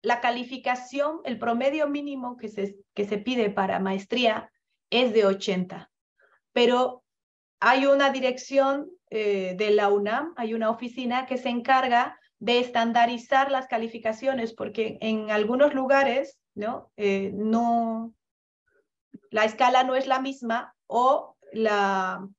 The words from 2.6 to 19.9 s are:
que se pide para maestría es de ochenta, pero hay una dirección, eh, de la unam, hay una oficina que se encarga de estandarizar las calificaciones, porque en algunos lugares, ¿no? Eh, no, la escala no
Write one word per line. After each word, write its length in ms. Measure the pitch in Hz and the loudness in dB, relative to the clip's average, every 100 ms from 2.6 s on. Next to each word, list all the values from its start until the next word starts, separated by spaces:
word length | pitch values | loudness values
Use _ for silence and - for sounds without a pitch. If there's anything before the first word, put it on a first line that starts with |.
| 196 - _ | -8 -8 _
que 120 | - | -6
se 120 | 202 202 | -4 -4
pide 320 | 226 254 208 | -4 -2 0
para 300 | 202 190 190 | 0 -2 -2
maestría 720 | 190 196 - 254 233 220 - _ _ _ _ | -2 -4 -4 0 0 0 -8 _ _ _ _
es 220 | 226 254 | 0 2
de 140 | 220 | 4
ochenta, 640 | 202 196 - 185 180 - - _ _ _ _ _ _ | 4 2 -2 -2 -4 -10 -18 _ _ _ _ _ _
pero 520 | 233 240 247 254 - _ _ _ _ _ _ | 2 4 4 0 -2 _ _ _ _ _ _
hay 280 | 220 262 277 | 2 4 4
una 240 | 277 277 | 4 4
dirección, 800 | 262 247 254 - 277 269 285 330 - _ | 2 -2 -2 -2 2 2 0 -6 -18 _
eh, 460 | 220 208 196 185 185 | -4 0 0 -2 -2
de 140 | 214 | 2
la 180 | 208 202 | 4 4
unam, 440 | 202 202 240 320 302 | 2 2 -2 -4 -6
hay 160 | 226 | -6
una 160 | 226 220 | -2 -2
oficina 560 | 226 240 254 247 247 | -2 -8 -6 -4 -4
que 120 | 254 247 | -4 -6
se 120 | 247 | -4
encarga 680 | 240 233 262 254 240 262 - _ _ | -4 2 2 4 2 2 -6 _ _
de 220 | 202 240 | 0 2
estandarizar 920 | 247 233 233 233 233 240 - 269 269 | 2 0 2 4 2 0 0 2 2
las 160 | 262 262 | 0 -2
calificaciones, 840 | 226 226 226 220 220 269 262 226 | -6 -6 -6 -6 -2 -2 -2 -6
porque 460 | - 220 226 220 220 | -8 -8 -4 -4 -4
en 300 | 220 220 214 | -4 -4 -2
algunos 420 | 214 214 254 294 | -2 0 4 4
lugares, 640 | 262 262 269 269 247 - _ _ | 2 2 4 4 0 -4 _ _
¿no? 380 | - 208 - - | -10 -8 -8 -14
Eh, 360 | - 202 196 196 | -4 -2 0 -2
no, 800 | 202 214 226 233 233 226 226 226 _ _ _ _ _ _ _ _ _ _ - _ | -4 0 0 2 0 0 -4 -8 _ _ _ _ _ _ _ _ _ _ -20 _
la 140 | 214 | 0
escala 380 | 220 - 247 254 | 0 2 4 4
no 120 | 262 | 2